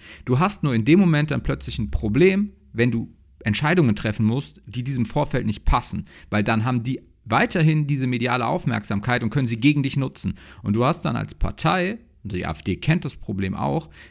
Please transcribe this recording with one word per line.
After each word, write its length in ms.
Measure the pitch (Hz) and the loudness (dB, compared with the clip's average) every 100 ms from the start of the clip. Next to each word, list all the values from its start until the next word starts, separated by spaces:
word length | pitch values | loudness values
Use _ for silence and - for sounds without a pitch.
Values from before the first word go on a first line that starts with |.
| - - | -14 -14
Du 140 | - 127 | -2 2
hast 240 | 185 - | 2 0
nur 120 | 151 | 0
in 120 | 117 110 | 0 6
dem 120 | 170 | 6
Moment 320 | 180 147 151 | 6 4 2
dann 120 | 139 | -2
plötzlich 360 | - 139 - - | -2 -4 -6 -6
ein 120 | 107 | -4
Problem, 640 | - 107 120 185 190 208 - - | -2 0 4 4 4 -2 -6 -12
wenn 180 | 110 123 | 0 0
du 240 | 117 - - _ _ | 0 -6 -12 _ _
Entscheidungen 520 | 110 104 151 175 131 104 | -2 0 2 4 4 2
treffen 280 | 113 107 | -2 0
musst, 380 | 107 123 143 - - | 0 0 -6 -16 -12
die 160 | 120 | -8
diesem 220 | 123 131 | -6 -2
Vorfeld 400 | 110 147 143 127 - | -2 -2 -2 -2 -2
nicht 200 | 104 - | 0 2
passen. 400 | 123 - 104 - - - | 2 0 -8 -10 -18 -4
Weil 120 | 104 | -2
dann 220 | 107 110 | 2 0
haben 180 | 120 123 | 0 -2
die 180 | 117 151 - _ | -2 -6 -10 _
weiterhin 600 | - 120 240 185 156 156 147 | -2 0 0 2 2 2 0
diese 200 | 143 127 | 0 0
mediale 400 | 123 120 123 120 | 0 0 0 0
Aufmerksamkeit 760 | 170 139 110 - 101 113 123 | -2 -2 -4 -2 -4 0 0
und 80 | 110 | 0
können 180 | 147 123 | 0 0
sie 120 | 113 | 2
gegen 220 | 139 147 | 4 4
dich 160 | 131 139 | 0 -2
nutzen. 360 | 131 - 95 - - - | -4 -4 -6 -6 -12 -8
Und 120 | 107 | -2
du 100 | 104 | 2
hast 200 | 127 156 | 2 0
dann 120 | - 117 | -2 -4
als 180 | 101 | -6
Partei, 640 | - - - 160 185 180 233 - _ | -2 -4 0 0 0 -2 -6 -14 _
und 60 | 98 | -8
die 160 | 90 80 | -6 -6
A 60 | |
F 100 | 80 | -6
D 140 | - 87 | -4 -2
kennt 280 | - 170 | 0 0
das 120 | - - | -2 -10
Problem 400 | - 98 95 - | -8 -4 -4 -2
auch, 340 | 139 143 - - - | -2 -2 -6 -16 -20